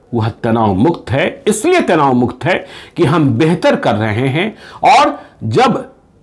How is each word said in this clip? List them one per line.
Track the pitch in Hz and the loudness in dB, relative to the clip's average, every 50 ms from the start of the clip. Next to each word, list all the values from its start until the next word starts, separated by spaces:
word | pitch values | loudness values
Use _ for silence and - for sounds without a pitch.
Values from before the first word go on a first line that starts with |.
| _ _ - | _ _ -4
वह | 113 107 107 | -4 -2 -4
तनाव | - - - 117 110 117 113 107 95 | -4 -4 -4 -2 0 2 2 0 2
मुक्त | 90 120 170 170 - - - | 2 0 0 0 -2 -6 -4
है, | 104 139 175 - - - - - | -2 -2 -2 -4 -6 -4 -4 -4
इसलिए | 214 214 - 339 370 349 | -2 0 0 0 0 2
तनाव | - 226 185 160 143 139 127 | 2 0 0 2 2 2 2
मुक्त | 123 123 - - - - | 0 0 -2 -4 -6 -4
है | 160 185 - - - - - - - - | -4 -2 -4 -6 -10 -18 -20 -20 -12 -4
कि | - 175 | -2 0
हम | 127 160 170 151 135 113 113 | 0 2 2 2 0 2 2
बेहतर | 160 156 175 170 - 285 285 | 2 0 0 0 0 0 0
कर | - - 135 110 | 0 0 -2 -2
रहे | 104 110 110 101 113 135 135 | 0 -2 -2 -2 -2 -2 -2
हैं | 123 160 190 - - - - - - - - | -2 -2 -4 -4 -8 -12 -18 -20 -8 0 2
और | 170 208 254 294 302 285 - - - - _ - | 4 4 4 4 2 -2 -6 -12 -20 -16 _ -8
जब | 110 110 196 254 247 185 - - - - _ _ _ _ _ | -2 0 2 2 2 0 -2 -6 -12 -18 _ _ _ _ _